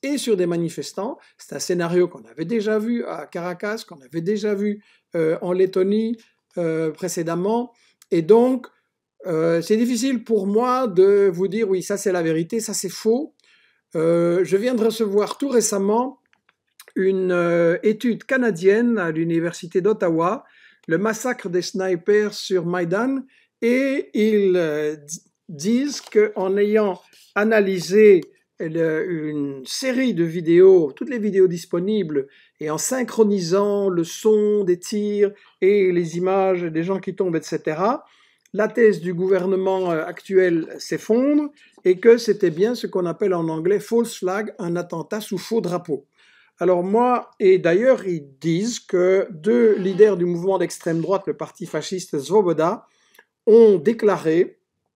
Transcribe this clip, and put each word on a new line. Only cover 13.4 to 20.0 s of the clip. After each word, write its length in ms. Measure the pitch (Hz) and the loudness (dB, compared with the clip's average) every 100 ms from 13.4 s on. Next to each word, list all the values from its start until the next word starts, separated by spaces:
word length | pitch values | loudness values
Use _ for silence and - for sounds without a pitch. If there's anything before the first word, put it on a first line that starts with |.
| _ _ _ _ _ 165 | _ _ _ _ _ -2
Euh, 480 | 165 170 170 175 | 2 2 2 0
je 140 | 170 196 | 0 0
viens 180 | 247 247 | 0 0
de 80 | |
recevoir 540 | 220 220 214 202 208 - | 0 0 -2 0 -2 -4
tout 100 | 277 | 0
récemment 720 | 240 208 202 196 226 262 - _ _ _ _ _ - - - | 0 0 0 0 0 -2 -8 _ _ _ _ _ -20 -10 -2
une, 340 | 190 190 185 | 0 0 0
euh, 460 | 175 170 170 170 175 | 0 2 2 2 2
étude 420 | 214 214 247 185 - | 0 0 -2 -4 -2
canadienne 720 | 262 240 165 190 214 240 220 | 0 0 2 2 4 2 0
à 140 | 170 | -2
l'Université 680 | 160 165 165 170 - 175 190 | -2 -2 -2 -2 -6 -6 -2
d'Ottawa, 640 | 190 214 | 0 0